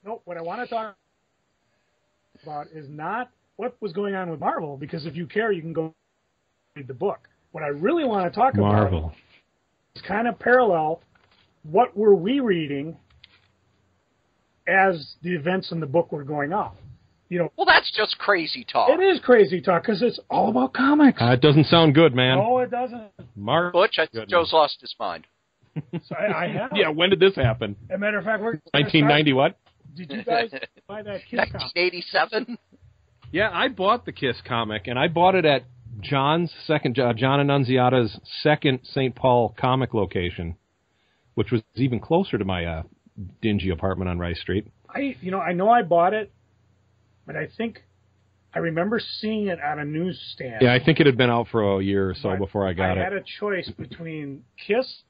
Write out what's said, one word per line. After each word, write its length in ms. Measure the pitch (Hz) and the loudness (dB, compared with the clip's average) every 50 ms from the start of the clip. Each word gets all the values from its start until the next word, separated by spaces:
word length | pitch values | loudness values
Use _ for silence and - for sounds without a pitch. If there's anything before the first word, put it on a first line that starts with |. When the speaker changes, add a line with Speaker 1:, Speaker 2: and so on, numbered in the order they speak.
| _ | _
Speaker 1:
No, 160 | 196 226 226 _ | -14 -14 -14 _
what 120 | - 175 | -14 -12
I 60 | 170 165 | -12 -10
wanna 240 | 170 185 226 247 | -10 -8 -8 -8
talk 300 | - 233 226 220 214 196 _ _ _ _ _ _ _ _ _ _ _ _ _ _ _ _ _ _ _ _ _ _ _ _ _ _ _ _ _ _ | -6 -6 -6 -8 -8 -12 _ _ _ _ _ _ _ _ _ _ _ _ _ _ _ _ _ _ _ _ _ _ _ _ _ _ _ _ _ _
about 240 | 156 151 147 147 - 160 | -12 -12 -12 -12 -12 -16
is 140 | 156 147 135 | -18 -18 -16
not 420 | 151 151 151 170 202 233 254 - _ _ _ _ _ | -14 -10 -8 -6 -6 -6 -8 -10 _ _ _ _ _
what 200 | - 208 247 240 _ | -10 -10 -10 -8 _
was 120 | - 202 156 | -10 -8 -6
going 220 | 190 202 202 196 | -4 -4 -4 -4
on 160 | 190 185 175 | -4 -6 -6
with 100 | 165 143 | -8 -4
Marvel, 360 | 147 202 320 302 180 151 143 | -4 -4 -2 -2 -6 -8 -10
because 300 | 139 151 147 - 165 139 | -12 -12 -10 -10 -10 -10
if 80 | 170 135 | -10 -10
you 100 | 160 175 | -10 -10
care, 260 | 131 - 208 220 226 202 | -4 -2 -2 0 0 -2
you 80 | 175 151 | -2 -4
can 100 | 165 160 | -6 -4
go 220 | 156 160 160 160 _ _ _ _ _ _ _ _ _ _ _ _ _ _ _ _ | -4 -6 -6 -8 _ _ _ _ _ _ _ _ _ _ _ _ _ _ _ _
read 140 | 151 139 123 | -18 -14 -14
the 60 | 131 | -10
book. 340 | 117 165 202 147 - _ _ _ _ _ _ _ | -6 -4 -4 -4 -6 _ _ _ _ _ _ _
What 100 | 160 156 | -8 -6
I 60 | 147 | -6
really 360 | 143 143 160 214 339 339 311 | -6 -2 0 0 0 0 0
wanna 260 | 254 214 202 185 175 | 0 0 0 -2 -2
talk 240 | - 202 233 269 - | 0 2 0 2 2
Speaker 2:
Marvel. 420 | - 101 - - - 107 95 92 82 | 2 2 4 4 4 4 2 0 -4
Speaker 1:
about 160 | 78 80 - _ _ _ _ _ _ _ _ _ _ _ _ _ _ _ _ | -4 -8 -12 _ _ _ _ _ _ _ _ _ _ _ _ _ _ _ _
is 80 | - - | -20 -12
kind 240 | - 190 208 233 | -6 -4 -2 -2
of 120 | 240 220 - | -4 -4 -4
parallel, 640 | - - 240 254 254 220 180 165 156 156 165 - _ _ _ _ _ _ _ _ _ _ _ _ _ | 2 4 4 6 6 4 4 2 0 -2 -4 -6 _ _ _ _ _ _ _ _ _ _ _ _ _
what 320 | 151 151 214 247 254 - | -2 2 2 2 2 0
were 180 | 196 214 214 202 | 0 6 6 6
we 260 | 180 160 196 262 285 | 6 4 -2 -2 0
reading 560 | 262 233 190 170 156 139 143 139 143 160 165 - _ _ _ _ - - _ _ _ _ _ _ _ _ _ _ _ _ _ _ _ _ _ _ _ _ _ _ _ _ _ _ _ | 0 0 0 -2 -2 -4 -6 -6 -6 -8 -12 -14 _ _ _ _ -20 -20 _ _ _ _ _ _ _ _ _ _ _ _ _ _ _ _ _ _ _ _ _ _ _ _ _ _ _
as 480 | - 175 196 190 196 185 160 143 - - _ - | 0 2 2 2 2 0 -2 -8 -14 -20 _ -8
the 120 | 170 180 | -6 -6
events 380 | 165 139 170 180 190 185 - 180 | -4 -2 -2 -4 -4 -4 -6 -8
in 80 | 165 | -8
the 60 | 156 | -6
book 260 | 139 131 170 170 - - | 0 0 0 0 0 -6
were 120 | 151 143 | -10 -8
going 280 | 135 151 147 143 143 175 | -8 -6 -6 -4 -4 -2
off? 220 | 208 180 113 - - - - - _ _ _ _ _ _ _ | -4 -4 -6 -10 -16 -20 -20 -20 _ _ _ _ _ _ _
You 100 | 175 175 | -4 -4
know, 140 | 170 151 _ | -4 -4 _
Speaker 3:
Well, 100 | - 381 | -2 2
that's 240 | 370 320 - - - - | 4 4 4 2 0 -4
just 260 | - 214 - - - | -4 -2 -4 -4 -6
crazy 460 | - - 202 180 160 151 - 262 240 | 0 0 0 0 0 -4 -8 -12 -12
talk. 260 | - - 127 - - | -4 0 0 4 4
Speaker 1:
it 100 | 285 330 | 4 4
is 200 | 370 392 370 277 | 4 4 2 2
crazy 400 | - - 247 226 202 151 165 180 | 4 4 6 6 6 6 4 -4
talk, 240 | - - 180 170 - | 0 0 0 0 2
'cause 180 | - 220 180 233 | 0 -2 0 0
it's 160 | 233 - - - _ | 0 -2 -2 -10 _
all 200 | - - 185 214 | 0 0 2 2
about 240 | 220 247 254 269 _ | 2 0 0 0 _
comics. 480 | - 254 277 294 294 196 - - - 117 | 0 2 4 6 8 8 6 6 6 4
Speaker 2:
Uh, 40 | |
it 140 | 120 127 123 | 4 4 6
doesn't 240 | 127 151 139 156 151 | 6 6 6 6 6
sound 300 | - - 170 165 160 135 | 6 6 6 6 6 8
good, 180 | 151 165 156 120 | 8 6 6 6
man. 240 | 123 127 127 131 180 | 4 2 2 2 2
Speaker 1:
No, 200 | 202 233 254 254 | 2 2 2 0
it 120 | 254 214 | 0 -2
doesn't. 400 | 214 240 247 254 226 240 220 202 _ - - - _ | -2 -4 -4 -6 -8 -12 -16 -18 _ -20 -20 -20 _
Speaker 2:
Marvel. 440 | - 101 107 131 165 175 175 175 170 | -10 -4 0 0 0 0 2 2 2
Speaker 3:
Butch, 180 | 190 - - - | 2 2 2 0
I 40 | 160 | -2
think 60 | 156 - | -2 -4
Speaker 2:
Goodness. 180 | 113 110 101 | -10 -8 0
Speaker 3:
Joe's 220 | 185 175 165 156 - | 2 2 2 4 4
lost 280 | 160 151 143 - - | 4 4 4 0 -8
his 140 | - 120 - _ | -16 -18 -12 _
mind. 280 | 113 98 85 80 - _ _ _ _ _ _ _ _ _ _ 160 - _ - 175 _ | -8 -8 -8 -8 -12 _ _ _ _ _ _ _ _ _ _ -12 -12 _ -12 -12 _
Speaker 1:
So 140 | - 180 | -10 -8
I, 280 | 170 175 214 170 160 175 | -6 -4 -4 -2 -2 -4
I 40 | 170 | -4
have. 220 | - - 214 262 - | -4 -6 -6 -4 -2
Speaker 2:
<laughs> 20 | |
Yeah, 140 | 202 190 160 | 0 0 0
when 220 | 151 151 175 185 | 0 0 2 2
did 100 | 202 180 | 4 4
this 160 | 180 196 196 | 4 4 4
happen? 400 | - 135 120 113 120 117 104 101 - - - | 4 0 0 0 0 -4 -8 -8 -10 -10 -8
Speaker 1:
As 60 | 185 | -6
a 40 | 190 | -4
matter 200 | 202 208 208 208 | -2 -2 -4 -4
of 60 | 170 | -2
fact, 180 | 208 220 208 208 | -2 -4 -2 -4
we're 160 | 226 - 156 _ - - | -6 -8 -8 _ -4 0
Speaker 2:
Nineteen 320 | 143 147 143 - 160 147 | 0 0 2 2 4 4
ninety 260 | 147 147 147 151 147 135 | 6 4 4 4 4 4
what? 240 | 127 139 165 185 _ _ _ _ _ _ - - | 4 2 2 0 _ _ _ _ _ _ -20 -18
Speaker 1:
Did 160 | 151 185 147 | -18 -14 -12
you 140 | 139 - - | -12 -10 -4
guys 260 | - 233 - 226 226 - 135 - - | -2 0 0 -2 -2 -8 -14 -14 -16
Speaker 3:
<laughs> 180 | _ _ _ _ | _ _ _ _
Speaker 1:
buy 140 | 196 214 208 | -16 -14 -12
that 180 | 208 202 185 - | -10 -12 -12 -12
Kiss 140 | - - 240 | -8 -4 -2
comic? 140 | - - - | -2 -2 -4
Speaker 3:
Nineteen 160 | 117 - - - | -10 -10 -6 -2
eighty-seven? 840 | 175 175 185 180 175 175 - - 185 160 208 - 220 254 - 240 - _ _ _ _ _ - _ _ _ _ _ _ _ - | 0 0 0 -2 -4 -12 -4 -2 -2 -2 0 -2 -6 -6 -6 -12 -16 _ _ _ _ _ -20 _ _ _ _ _ _ _ -8
Speaker 2:
Yeah, 200 | - 165 208 220 180 | -2 -2 -2 -2 0
I 160 | 170 208 262 | -2 -2 -2
bought 360 | 226 185 185 196 226 240 - | -2 -2 0 0 0 0 -2
the 60 | - 123 | -12 -10
Kiss 280 | - - 131 117 - - | -4 -4 -4 -4 -4 -6
comic, 440 | - 131 117 113 107 107 107 - - | -4 -2 -2 -2 -2 -4 -8 -6 -6
and 100 | 120 123 | -2 0
I 80 | 143 | 0
bought 300 | 175 160 170 175 185 190 | 0 2 4 4 4 4
it 80 | 185 170 | 4 4
at 180 | 156 143 135 - - - _ - - - 104 | 4 2 2 -2 -8 -20 _ -20 -18 -16 -14
John's 520 | - - 143 135 135 143 156 170 175 160 - - - | -8 -2 0 0 2 2 2 0 0 -4 -6 -12 -4
second, 320 | - 156 151 - 147 120 139 | -2 -2 0 0 -2 0 0
uh, 140 | 131 120 117 | 0 0 0
John 260 | 110 127 135 135 143 | 2 2 2 2 2
Annunziata's 800 | 143 143 143 143 135 117 131 127 123 123 127 127 120 107 - - _ - - - - | 2 2 2 2 2 2 2 2 4 4 4 2 2 0 -4 -10 _ -16 -16 -2 2
second 380 | 151 151 147 - 151 131 123 _ | 2 2 2 2 0 -2 -2 _
Saint 320 | - - 143 135 131 123 | -8 -4 -2 -2 -2 -4
Paul 400 | - - 135 123 123 117 107 - | 0 2 4 4 4 2 0 -2
comic 380 | - - 127 127 131 131 - - | -2 0 0 0 0 0 -2 -2
location, 600 | 113 101 92 - 101 87 87 - - 87 85 80 _ _ _ _ _ _ _ _ _ _ _ _ _ _ _ _ | -2 -2 -2 -2 -4 -4 -4 -6 -6 -10 -10 -10 _ _ _ _ _ _ _ _ _ _ _ _ _ _ _ _
which 180 | - 104 - 127 | -4 -2 0 0
was 100 | 113 - _ _ | -2 -2 _ _
even 240 | - 127 139 123 107 | -2 -2 -2 -2 -4
closer 380 | - - 160 170 196 - - 113 | -2 0 0 0 0 0 -2 -4
to 60 | 101 | -2
my, 200 | 95 95 90 85 | -2 -2 -2 -2
uh, 180 | 85 82 80 80 - _ _ _ _ _ - 101 90 - _ | -4 -6 -6 -8 -12 _ _ _ _ _ -16 -16 -16 -16 _
dingy 300 | - 110 104 98 87 92 | -2 0 0 0 0 -2
apartment 380 | 90 80 - 98 95 90 92 90 | -4 -2 -2 -4 -2 -2 -4 -4
on 100 | 87 85 | -4 -4
Rice 220 | 87 87 85 - | -4 -4 -6 -6
Street. 260 | - - 92 98 107 - _ _ _ _ | -6 -4 -4 -4 -4 -6 _ _ _ _
Speaker 1:
I, 280 | - - 277 277 247 - | -8 -6 -6 -6 -8 -8
you 100 | - 180 | -10 -6
know, 80 | 185 196 | -6 -4
I 120 | 170 165 180 | -4 -4 -2
know 160 | 175 190 208 | 0 4 4
I 140 | 233 240 226 | 4 4 4
bought 320 | 165 175 170 170 185 214 | 4 4 4 4 4 2
it, 180 | 220 214 208 _ _ _ _ _ _ _ _ _ _ _ _ _ _ _ _ _ _ _ | -2 -6 -8 _ _ _ _ _ _ _ _ _ _ _ _ _ _ _ _ _ _ _
but 100 | - 143 | -12 -10
I 100 | 156 156 - - | -8 -8 -10 -8
think 260 | _ 220 233 - - _ _ _ _ _ _ _ _ _ _ _ _ _ _ - | _ -8 -8 -8 -12 _ _ _ _ _ _ _ _ _ _ _ _ _ _ -8
I 40 | 165 | -4
remember 380 | 165 165 160 160 175 208 233 226 | -4 -2 -2 -2 -2 0 -2 -2
seeing 480 | - - - - - 214 220 214 208 196 | -4 -6 -12 -8 -6 -4 -4 -2 -2 -4
it 120 | 175 165 147 | -4 -4 -4
on 160 | 147 151 147 | -6 -6 -6
a 60 | 147 | -6
newsstand. 800 | 147 151 156 170 185 165 - - - - - 143 131 113 110 123 | -6 -4 -4 -4 -4 -6 -8 -14 -18 -14 -12 -12 -10 -2 2 4
Speaker 2:
Yeah, 100 | 120 123 | 4 4
I 100 | 127 123 | 4 4
think 160 | - 156 - | 4 4 6
it 60 | 165 | 6
had 100 | 143 127 110 | 4 6 6
been 120 | 127 123 | 2 2
out 160 | 120 117 117 - | 2 0 -2 0
for 300 | - 117 107 101 98 95 | 0 0 2 2 2 2
a 40 | 98 | 0
year 240 | 98 98 98 98 95 | 0 0 0 0 -2
or 40 | 90 | -4
so 160 | - - 107 | -4 -4 -4
Speaker 1:
But 80 | 95 95 | -2 -2
Speaker 2:
before 280 | 98 95 _ 104 98 | -4 -4 _ -2 -2
I 60 | 95 90 | -2 -2
got 240 | 85 95 92 92 | -2 -2 0 0
Speaker 1:
I 40 | 92 | 0
Speaker 2:
it. 40 | 90 | -2
Speaker 1:
had 80 | 90 202 | -2 -4
a 100 | 190 - - - - | -6 -8 -10 -14 -8
choice 300 | - 208 202 180 - - - - | -6 -4 -4 -4 -6 -8 -12 -14
between 640 | - - - - 170 165 160 156 147 143 139 143 - _ _ - - | -14 -16 -14 -14 -12 -12 -10 -10 -10 -12 -12 -16 -18 _ _ -20 -6
Kiss 360 | - 202 240 262 - - - _ _ | -2 -2 -2 -2 -4 -10 -20 _ _